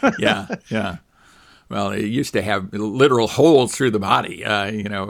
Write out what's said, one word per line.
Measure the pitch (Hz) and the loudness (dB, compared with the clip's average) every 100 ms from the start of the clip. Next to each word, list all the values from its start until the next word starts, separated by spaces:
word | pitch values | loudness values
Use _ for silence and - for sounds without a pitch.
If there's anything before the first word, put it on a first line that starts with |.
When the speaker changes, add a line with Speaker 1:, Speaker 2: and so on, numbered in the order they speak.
Speaker 1:
<laughs> | 269 - | -2 0
Speaker 2:
Yeah, | 107 107 95 - - | 0 -2 -6 -12 -6
yeah. | 110 98 87 _ _ _ _ _ _ - | -6 -6 -8 _ _ _ _ _ _ -10
Well, | 104 101 | -6 -4
it | 101 | -4
used | 107 123 - | -4 -2 -2
to | 107 | -4
have | 98 98 92 | -2 -4 -4
literal | 104 107 123 143 123 110 | -8 -4 4 4 4 2
holes | - 156 139 120 | 4 6 6 4
through | - 127 | 0 0
the | 104 | 0
body, | 98 127 - 92 | 0 0 -2 -6
uh, | 107 104 98 | -2 -2 -2
you | 107 101 | -4 -6
know, | 101 | -6